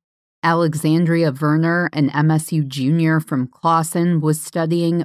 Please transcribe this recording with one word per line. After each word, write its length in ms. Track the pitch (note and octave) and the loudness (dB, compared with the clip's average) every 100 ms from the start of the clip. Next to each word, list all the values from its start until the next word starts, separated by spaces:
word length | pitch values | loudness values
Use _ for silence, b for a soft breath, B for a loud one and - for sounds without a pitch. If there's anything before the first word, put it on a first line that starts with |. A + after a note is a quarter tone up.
| _ _ _ _ | _ _ _ _
Alexandria 880 | E3+ E3 E3 D#3 D#3 D#3+ E3 E3 D#3+ | 0 2 0 0 0 2 2 2 0
Verner, 580 | C3 D3+ D#3 E3 F3 F3 | 0 0 2 2 0 -2
an 180 | D#3 C3+ | 0 0
M 200 | D3 D#3 | 2 2
S 220 | D#3 - | 2 0
U 100 | D#3+ | -4
junior 560 | C#3 C#3 C3 E3 D#3+ D#3+ | -4 -4 -2 0 2 0
from 300 | D#3 C3+ B2+ | 0 -4 -4
Clawson, 720 | _ E3+ E3 D#3+ F3 E3+ E3 | _ -2 0 0 -2 0 0
was 200 | D#3 D#3 | 0 -2
studying 640 | - F3 E3 E3+ E3+ E3+ | -4 -4 -2 0 0 -2